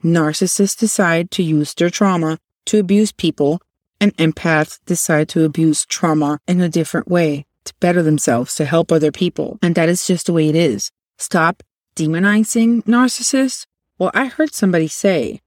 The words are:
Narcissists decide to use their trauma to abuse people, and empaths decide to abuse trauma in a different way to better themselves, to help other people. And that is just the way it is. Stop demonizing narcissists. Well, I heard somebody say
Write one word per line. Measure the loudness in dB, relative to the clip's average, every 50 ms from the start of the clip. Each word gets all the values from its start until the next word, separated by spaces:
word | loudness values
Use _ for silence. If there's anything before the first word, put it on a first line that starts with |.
| 0
Narcissists | 2 2 2 2 0 0 -2 -2 -2 0 0 0 0 0 -2
decide | -2 -2 0 0 0 2 2 0 -2 -4 -4
to | -4 -2
use | 0 0 0 0 -2 -2
their | -2 -2 -2
trauma | 0 0 0 2 2 0 0 -2 -4 -6 _ _ _ _ _
to | 0 0 0
abuse | 2 4 2 2 2 2
people, | -2 -2 -4 -4 0 0 0 0 0 -2 _ _ _ _ _ _ _ _
and | 0 0 2 2
empaths | 0 0 0 0 -2 0 0 0 0 -2 -6 -20 _
decide | -4 -4 -4 0 0 2 0 0 0
to | 0 0 0
abuse | 0 2 0 2 2 2 0 -2
trauma | _ -6 -2 0 0 0 2 0 -2 -2 -6 _
in | -2 0 0
a | 0 0
different | 0 -2 -2 -2 -4 -6 -4 0
way | 0 0 0 0 -2 -4 -8 _ _ _ _
to | -20 -8 _
better | 0 2 2 2 2
themselves, | 2 2 2 0 0 0 0 -2 -4 -4
to | -4 -2
help | 0 0 0 2 2 2
other | 2 2 0
people. | 0 0 -2 -2 -2 -4 -8 -8 -6 -2 -2
And | 0 2
that | 2 2 2
is | 0 -2 0
just | -2 -2 -2 0
the | 0 0
way | 2 2 2
it | 2
is. | 2 2 2 0 -2 -6 -10 _ _ _ _ _
Stop | _ -12 -4 -2 0 0 0 0 _ -12 _ _ _ _ _ _
demonizing | -4 -2 -2 0 2 2 2 2 2 0 0 0 2 2 2 2 0 0
narcissists. | 2 2 4 2 2 0 -2 -6 -2 0 0 0 0 -2 -8 -14 _ _ _ _ _ _ _
Well, | -4 -2 0
I | -2 -4
heard | -4 -2 -2 -4 -2 -2
somebody | -2 0 0 2 0 0 -2
say | -6 -2 0 0 0 0 -2 -4 -8 -12 _